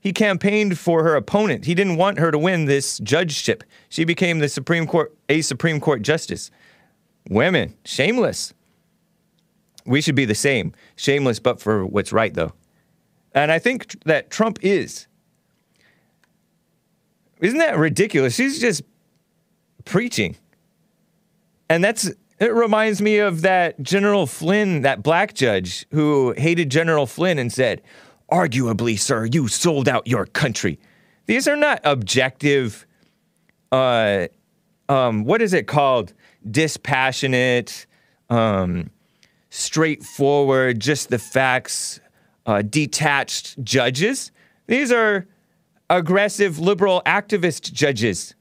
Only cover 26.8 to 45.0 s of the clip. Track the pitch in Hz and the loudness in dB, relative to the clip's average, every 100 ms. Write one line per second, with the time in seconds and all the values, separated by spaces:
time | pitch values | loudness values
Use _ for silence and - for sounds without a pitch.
26.8 | 165 156 131 - 180 160 120 123 123 90 | 2 2 0 -2 0 0 -2 0 0 -2
27.8 | _ - - _ _ 170 170 120 120 107 | _ -20 -20 _ _ 0 2 0 0 0
28.8 | 117 104 - 120 113 151 120 - 175 147 | -2 -2 -2 -2 0 0 0 0 0 2
29.8 | 131 123 113 117 95 - 139 104 101 73 | 0 -2 -2 -4 -2 -2 -2 -2 -4 -6
30.8 | _ _ _ _ - 226 285 294 294 254 | _ _ _ _ -2 0 2 2 0 2
31.8 | 151 135 101 139 127 - 143 139 123 104 | 0 0 0 0 0 0 0 2 0 -8
32.8 | - _ _ _ _ _ _ _ _ 131 | -20 _ _ _ _ _ _ _ _ 0
33.8 | 131 120 107 101 85 _ _ _ _ _ | 2 2 2 0 -4 _ _ _ _ _
34.8 | - 139 123 110 110 220 220 175 104 147 | -2 0 0 0 0 0 2 0 0 0
35.8 | 139 127 98 _ _ _ - 113 156 - | 2 0 -2 _ _ _ -4 -2 -2 -4
36.8 | - 135 131 127 135 127 127 123 - - | -2 0 0 -2 -2 2 2 0 -2 -14
37.8 | - _ _ _ _ 120 113 98 92 90 | -20 _ _ _ _ 0 2 0 0 -4
38.8 | 78 _ _ _ _ _ _ - - 156 | -6 _ _ _ _ _ _ -10 -6 -2
39.8 | 160 151 - - 139 143 139 131 127 120 | -2 -2 -10 -2 2 4 4 2 2 0
40.8 | 110 143 - 120 - 131 131 127 - - | -2 -2 -2 -4 -2 0 2 0 -4 -8
41.8 | - - _ _ _ _ - 104 104 147 | -8 -12 _ _ _ _ -2 0 0 -2
42.8 | 147 - 147 139 - - - - 117 131 | -2 -2 0 0 -2 -8 -10 -12 -2 0
43.8 | 123 127 202 269 - _ _ _ - 247 | 0 0 -2 -2 -10 _ _ _ -4 -2
44.8 | 277 240 | 0 2